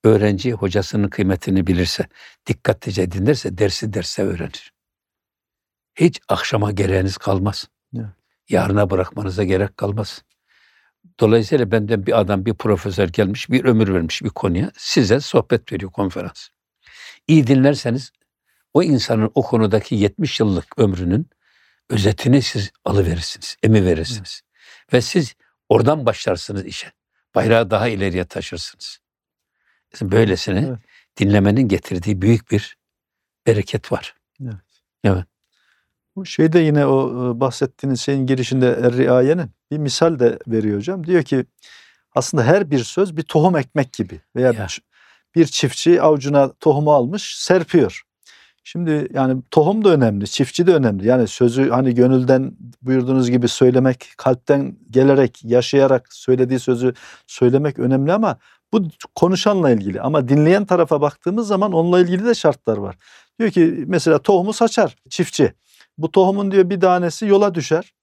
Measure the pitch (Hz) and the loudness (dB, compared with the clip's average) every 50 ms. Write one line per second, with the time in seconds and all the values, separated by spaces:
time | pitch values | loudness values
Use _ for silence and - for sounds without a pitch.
0 | - 110 110 104 104 107 104 92 - 123 120 101 - 98 87 107 92 - - 107 | 4 4 4 4 4 0 0 0 -2 -6 -6 -4 -4 -2 -2 -4 -4 -2 -4 -2
1 | 101 98 - - 104 95 95 92 - - 95 95 87 78 92 87 90 85 - - | -2 -2 -2 -2 -2 -2 -2 -2 -2 -2 -2 -2 0 0 0 0 0 -4 -4 -6
2 | - - _ _ - - _ _ _ - 110 - _ - 95 - - - 98 98 | -8 -10 _ _ -20 -20 _ _ _ -8 -8 -4 _ -4 -4 -2 -6 -8 -4 -4
3 | 92 90 87 95 95 120 147 - - 95 92 87 107 98 - - - 110 101 104 | -4 -4 -4 -2 0 0 0 0 -2 -8 -4 -2 -2 -2 -2 -6 -8 -6 -6 -6
4 | 87 - - - 101 98 90 82 - - - - - - _ _ _ _ _ _ | -8 -8 -6 -4 -4 -4 -4 -6 -10 -12 -12 -16 -20 -20 _ _ _ _ _ _
5 | _ _ _ _ _ _ _ _ _ _ _ _ _ _ _ _ _ _ _ - | _ _ _ _ _ _ _ _ _ _ _ _ _ _ _ _ _ _ _ 2
6 | - 175 - - _ - 98 92 - - - 107 104 104 101 92 98 92 95 95 | 2 2 2 0 _ -4 -4 -4 -4 -4 -2 -2 -2 -2 -2 -2 -2 0 0 0
7 | 92 98 98 - - - 98 92 92 101 95 - - _ _ _ _ _ - 120 | -2 -2 -6 -6 -4 -4 -2 -2 -2 -4 -4 -6 -14 _ _ _ _ _ -12 -12
8 | 110 104 95 _ _ _ _ _ _ _ - 185 - 107 98 107 104 95 98 90 | -12 -12 -16 _ _ _ _ _ _ _ -2 -2 0 0 0 0 0 0 0 -2
9 | 92 - - - 101 95 90 95 104 90 95 92 101 98 _ - - 98 101 110 | -4 -4 -6 -8 -8 -8 -4 -4 -2 -2 0 -2 -2 -4 _ -8 -8 -6 -6 -6
10 | 104 - - - _ _ _ _ _ _ _ _ _ _ _ _ _ _ _ _ | -8 -10 -12 -20 _ _ _ _ _ _ _ _ _ _ _ _ _ _ _ _
11 | _ _ _ _ 117 107 110 117 110 - 165 143 120 98 110 113 107 101 117 104 | _ _ _ _ 2 4 4 4 2 2 0 0 0 0 0 -2 0 0 -2 -2
12 | 95 - - 117 101 90 104 95 92 113 107 - - 110 104 90 - 101 90 90 | -2 0 0 0 0 0 -2 -2 -2 -4 -6 -4 -2 -2 -2 -2 -2 -6 -2 -2
13 | 101 87 85 - 107 92 104 - - - 123 127 127 131 117 110 110 98 95 90 | -2 -2 0 -2 -2 -2 -2 -6 -6 -2 -2 0 2 2 2 2 2 2 0 -2
14 | 82 82 - - - - - - - 98 85 87 147 - _ - - - - 117 | -2 -4 -6 -6 -8 -8 -8 -4 -4 -2 -2 -2 -4 -6 _ -12 -10 -2 0 0
15 | 123 92 110 139 151 - - 123 107 _ 123 117 _ - 110 87 98 92 _ - | 2 2 2 0 0 0 -2 -2 0 _ -4 -4 _ -6 -10 -8 -8 -10 _ -6
16 | 101 92 - 95 92 92 - - - - _ _ _ _ _ _ _ - - - | -6 -4 -4 -8 -12 -12 -14 -18 -20 -20 _ _ _ _ _ _ _ -20 -20 -20
17 | - - - _ _ - 160 156 135 113 139 131 131 143 147 135 - 123 113 135 | -20 -20 -20 _ _ 2 4 4 6 4 4 4 4 4 2 0 -4 -4 -4 -4
18 | 135 - _ _ _ _ _ _ _ _ _ _ _ _ _ 147 185 170 143 123 | -6 -12 _ _ _ _ _ _ _ _ _ _ _ _ _ 0 2 2 0 0
19 | - - 120 110 107 107 _ 147 123 - - 113 110 104 101 107 - - - 107 | 0 0 -2 0 0 0 _ -2 -2 0 0 0 0 2 0 -2 -2 -2 -2 0
20 | 104 101 - - 175 131 - - 113 104 98 85 - _ - - 117 101 95 90 | 0 0 0 -2 -6 -6 -2 -2 -2 0 0 -4 -6 _ -2 0 0 0 0 -4
21 | 92 85 92 117 170 _ _ _ _ _ _ _ _ _ _ _ _ _ 120 110 | -4 -2 -2 -2 -4 _ _ _ _ _ _ _ _ _ _ _ _ _ -6 -2
22 | 95 104 101 - - 117 123 143 120 - - 110 101 - _ _ _ - - 101 | 0 -2 -2 -2 0 2 2 2 2 0 -6 -6 -6 -8 _ _ _ -2 0 0
23 | 95 85 82 85 82 - - - - - - _ - 110 110 107 95 90 85 78 | 0 0 -2 -4 -6 -10 -12 -14 -16 -18 -10 _ 2 4 4 4 4 2 0 -2
24 | 85 - 123 107 92 - - - _ _ _ _ _ - - - _ _ - 127 | -2 -8 -10 -12 -12 -16 -18 -20 _ _ _ _ _ -20 -20 -20 _ _ 0 0
25 | 120 - - 180 147 117 - _ _ _ _ _ _ _ 107 113 117 127 151 151 | 0 0 -2 -2 -2 -4 -8 _ _ _ _ _ _ _ 2 2 4 2 0 0
26 | 127 113 107 - - 117 95 82 - - 101 98 92 82 - - - - _ _ | -2 -4 -4 -2 -4 -6 -6 -6 -6 -10 -10 -10 -10 -10 -14 -14 -16 -18 _ _
27 | _ _ _ _ _ _ _ 113 104 113 113 113 117 92 110 110 110 120 113 95 | _ _ _ _ _ _ _ -2 2 4 2 2 2 2 -2 -2 -2 -2 -4 -2
28 | 95 95 87 92 87 87 - 95 95 - - 87 - - - _ - - - _ | -4 -4 -2 -4 -6 -6 -8 -12 -12 -10 -12 -14 -14 -16 -16 _ -20 -20 -20 _
29 | _ _ _ _ _ _ _ _ _ _ _ _ _ _ _ _ _ _ - - | _ _ _ _ _ _ _ _ _ _ _ _ _ _ _ _ _ _ -12 -10
30 | - 95 95 113 113 104 92 85 - - 95 98 131 135 127 117 _ _ _ _ | -6 0 2 2 2 2 0 -4 -4 -4 -4 -4 -4 -4 -6 -10 _ _ _ _
31 | _ _ _ - 104 101 101 104 98 101 104 127 131 110 98 - - - 95 87 | _ _ _ -2 0 2 4 4 4 4 2 2 2 0 0 -2 -4 -6 -8 -6
32 | 85 107 104 92 95 107 117 110 - _ - 104 - - - _ _ _ _ _ | -4 -4 -4 0 2 2 2 2 0 _ -4 -4 -4 -6 -18 _ _ _ _ _
33 | _ _ _ _ _ _ _ _ _ - 113 104 95 - - 107 - - - - | _ _ _ _ _ _ _ _ _ 0 0 0 -2 -4 -8 -10 -6 -6 -8 -8
34 | - - _ _ _ _ _ _ 139 123 110 95 _ _ _ _ _ _ _ _ | -8 -14 _ _ _ _ _ _ -14 -14 -14 -14 _ _ _ _ _ _ _ _
35 | - 107 95 92 87 _ _ _ _ _ _ _ _ _ _ _ _ _ _ _ | -2 -2 -2 -2 -4 _ _ _ _ _ _ _ _ _ _ _ _ _ _ _
36 | _ _ _ 190 190 - - - 156 160 156 175 160 156 147 147 143 139 135 135 | _ _ _ -14 -14 -10 -2 0 0 4 4 4 2 4 2 2 2 2 2 0
37 | 135 127 117 123 127 123 120 117 135 131 123 - 143 127 _ _ - 139 131 120 | 0 -2 -4 -4 -4 -4 -2 -2 -2 -4 -2 -4 -6 -6 _ _ -4 -4 -4 -4
38 | - - 139 139 131 127 135 127 123 - 131 131 127 123 117 - 123 123 120 127 | -2 -4 -2 -2 0 0 0 -2 -2 -4 0 0 2 2 0 2 0 0 2 2
39 | 131 127 127 127 127 135 160 180 160 107 _ _ _ _ 147 156 151 139 123 - | 2 2 2 2 4 2 0 0 -2 -8 _ _ _ _ -8 -4 -4 -4 0 2
40 | 165 170 165 131 120 233 - - - - 113 113 107 107 104 101 104 151 190 190 | 2 0 2 2 2 2 2 0 -8 -4 -2 -2 0 0 -2 -2 -4 -6 -6 -8
41 | 156 165 185 175 143 - 139 131 127 _ _ _ _ - - - _ _ _ _ | -4 0 0 0 2 2 -2 -2 -2 _ _ _ _ -20 -20 -20 _ _ _ _
42 | _ _ _ 120 120 - - 151 117 113 165 202 202 151 147 131 - - - - | _ _ _ -4 -4 -2 -2 0 2 4 4 2 2 0 -2 -2 -2 -4 -2 -2
43 | 196 196 156 147 147 - - 156 151 185 180 151 139 - _ 151 135 - - - | -2 -2 -2 -10 -10 -2 0 2 2 2 2 0 -4 -2 _ -4 -4 -4 -4 -8
44 | 107 90 - 85 _ _ _ 120 127 127 117 104 92 90 - - _ _ _ _ | -8 -8 -8 -18 _ _ _ 0 2 2 0 0 -6 -10 -10 -14 _ _ _ _
45 | _ _ _ _ _ _ _ 165 165 - - - - 131 - - - 165 175 170 | _ _ _ _ _ _ _ 2 2 2 2 -2 -2 -2 -2 -2 2 4 4 4
46 | - 160 151 143 131 143 147 143 139 135 - _ - 160 143 143 151 151 151 139 | 6 4 2 2 0 0 2 2 2 2 -2 _ 0 2 2 2 2 2 2 2
47 | 120 123 190 208 - - - - - - 180 185 165 - - 170 127 95 - - | 2 0 -4 -8 -8 -10 -12 -12 -2 0 0 0 0 2 2 2 2 2 -2 -10
48 | - _ _ _ _ _ _ _ _ _ _ _ _ - - 170 175 160 156 147 | -20 _ _ _ _ _ _ _ _ _ _ _ _ -14 -8 -6 -4 -2 -2 -2
49 | 143 - - 143 135 131 131 131 127 _ - 160 151 165 208 226 214 202 170 147 | -4 -4 -2 -2 0 0 -2 -4 -6 _ 2 2 2 4 2 2 4 4 4 6
50 | 127 113 104 101 101 98 - - 139 - - - 175 175 180 156 131 117 101 98 | 4 2 0 -2 -6 -6 -2 -2 -2 -2 0 0 2 4 4 4 4 2 0 0
51 | 95 110 127 127 117 104 - - 127 120 117 131 135 - 117 123 135 131 120 120 | 0 2 2 2 2 -2 0 0 0 0 2 2 0 2 2 0 0 0 2 4
52 | 123 127 131 127 127 127 131 131 135 131 - _ - 120 117 _ - 127 131 131 | 4 4 4 2 4 4 2 2 2 -4 -10 _ -20 -20 -20 _ -4 -2 -2 0
53 | 123 127 131 131 127 120 123 123 120 - - - 135 127 127 131 127 131 123 - | 0 0 0 0 2 2 2 2 0 0 2 4 4 4 4 4 2 2 0 -2
54 | - - _ - - 135 131 127 _ - 147 139 139 131 - _ _ _ 113 127 | -8 -20 _ -4 -2 -2 -2 -2 _ 0 0 0 0 -6 -10 _ _ _ 2 4
55 | 131 135 139 135 135 120 _ - - 113 120 123 120 - - 139 135 131 131 123 | 4 6 6 4 4 2 _ -8 -4 0 2 2 2 2 2 2 4 4 2 0
56 | _ _ - - - - 127 123 127 123 131 123 - - 127 117 127 127 120 - | _ _ -20 -12 -2 -2 0 0 2 0 -2 -4 -2 -2 -2 0 0 -2 -4 -4
57 | - - - - _ _ - - 127 123 123 139 147 147 131 - 123 123 135 131 | -18 -20 -20 -20 _ _ -4 0 2 2 2 2 0 -2 -4 -2 -2 0 0 2
58 | 139 147 180 214 226 196 127 - _ _ _ _ _ _ - 220 190 160 - _ | 2 0 0 0 0 -2 -2 -4 _ _ _ _ _ _ -2 -2 -2 -2 -8 _
59 | - - _ - - 180 190 180 - 208 208 190 170 139 120 107 98 98 92 - | -20 -18 _ 0 0 0 0 0 0 0 0 2 2 2 2 2 0 -4 -6 -6
60 | - 131 151 151 135 120 139 151 151 156 180 202 208 196 180 175 170 - 165 147 | -4 -2 0 0 0 2 2 4 4 4 4 2 2 0 2 0 2 2 2 0
61 | 147 147 - _ _ 175 190 226 233 202 208 185 196 214 180 165 165 175 180 180 | 0 -2 -4 _ _ -4 -4 -4 -2 -2 -2 0 0 0 0 0 0 2 4 2
62 | 180 175 180 180 208 240 233 - - 156 139 - _ - 110 104 101 95 90 _ | 4 2 0 -2 0 0 -2 2 0 0 0 0 _ -4 -4 -4 -6 -10 -12 _
63 | _ _ - - _ _ _ _ 226 214 - 185 165 165 - - 143 143 185 165 | _ _ -20 -20 _ _ _ _ -4 -2 2 2 2 2 2 -4 -6 -2 -4 0
64 | - 165 156 143 - - 202 180 180 208 220 - 233 226 - - 202 139 - _ | 2 2 2 2 4 2 2 2 2 -2 -2 0 0 0 2 0 0 0 -2 _
65 | _ _ - - - - - - 139 104 - _ _ _ _ _ _ _ _ - | _ _ -6 -4 -4 -4 0 0 0 0 0 _ _ _ _ _ _ _ _ -8
66 | 151 160 - 190 190 185 196 202 202 196 190 196 185 175 202 185 180 185 180 180 | -8 0 2 2 4 4 2 0 -2 0 2 2 2 2 2 0 2 2 2 2
67 | 175 170 160 - 220 208 196 196 208 202 180 170 135 - 160 165 190 _ _ _ | 0 -2 -4 -4 0 2 2 4 2 2 -2 -4 -4 -2 -2 -2 -2 _ _ _